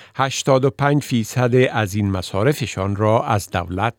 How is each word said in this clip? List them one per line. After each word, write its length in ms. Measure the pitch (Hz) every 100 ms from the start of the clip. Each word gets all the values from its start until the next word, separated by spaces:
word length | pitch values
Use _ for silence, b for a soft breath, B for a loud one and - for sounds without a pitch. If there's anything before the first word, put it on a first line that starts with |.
| B -
هشتاد 480 | 135 - - 131
و 60 | 135
پنج 320 | - 143 147
فیصد 520 | - 120 107 127 127 127 131
از 220 | 117 101
این 160 | 104 98
مصارفشان 840 | 95 - 98 123 151 117 95 98 98
را 280 | 107 120
از 260 | 143 104 -
دولت 440 | 92 85 90 117